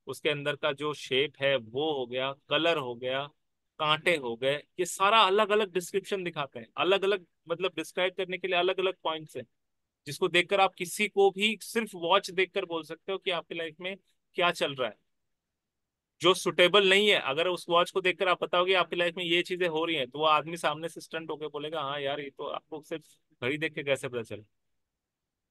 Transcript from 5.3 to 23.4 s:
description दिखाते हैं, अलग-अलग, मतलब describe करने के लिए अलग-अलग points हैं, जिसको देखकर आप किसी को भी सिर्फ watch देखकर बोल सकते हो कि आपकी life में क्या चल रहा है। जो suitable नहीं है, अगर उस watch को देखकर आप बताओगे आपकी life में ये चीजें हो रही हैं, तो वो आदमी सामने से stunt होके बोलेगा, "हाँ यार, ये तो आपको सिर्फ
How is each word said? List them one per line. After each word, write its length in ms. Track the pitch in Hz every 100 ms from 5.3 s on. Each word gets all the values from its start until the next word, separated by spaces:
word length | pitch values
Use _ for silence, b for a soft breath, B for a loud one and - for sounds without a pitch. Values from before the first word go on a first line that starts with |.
| 202 208 214 202
description 500 | 180 175 196 - 202
दिखाते 360 | 175 160 139 120
हैं, 80 | 113 -
अलग-अलग, 480 | 165 196 190 202 170 _ 156
मतलब 240 | 165 185 160
describe 380 | 156 - 185
करने 240 | 185 180 180
के 100 | 185
लिए 80 | 175
अलग-अलग 380 | 180 190 185 180
points 340 | 165 160 156 127
हैं, 60 | - _ _ _ _ _ 147
जिसको 220 | 139 185
देखकर 340 | 175 180 196
आप 120 | 190
किसी 340 | - 175 - 208
को 240 | 196 196
भी 280 | 190 214 208
सिर्फ 300 | - 226 220 180
watch 360 | 170 196 190
देखकर 340 | 180 180 196 175
बोल 180 | 165
सकते 280 | 151 160 -
हो 60 | 190
कि 140 | 190
आपकी 240 | 170 - 165
life 200 | 165 156
में 160 | 180 196 _ _ _
क्या 180 | - 175
चल 240 | 170 160 135
रहा 140 | 117
है। 60 | - _ _ _ _ _ _ _ _ _ _ _ -
जो 120 | 165
suitable 560 | 180 180 160 180 202 190
नहीं 200 | 196 208
है, 100 | 180
अगर 280 | - 143 180
उस 180 | 175 -
watch 220 | 170 180
को 100 | 190
देखकर 260 | 185 170 190
आप 160 | 170
बताओगे 300 | 165 180 185
आपकी 220 | 185 170 175
life 200 | 175 175
में 100 | 170
ये 160 | 170
चीजें 260 | 170 175 180
हो 180 | 156 165
रही 100 | 156
हैं, 140 | 123
तो 100 | 143
वो 60 | 156
आदमी 320 | 151 151 170
सामने 320 | 160 151 165
से 120 | 170
stunt 280 | - 160 165
होके 180 | 147 151
बोलेगा, 340 | 147 151 160
"हाँ 180 | 139 143
यार, 200 | 139 147
ये 100 | 139
तो 140 | -
आपको 380 | 147 - - 156
सिर्फ 220 | - 160 - _ _ -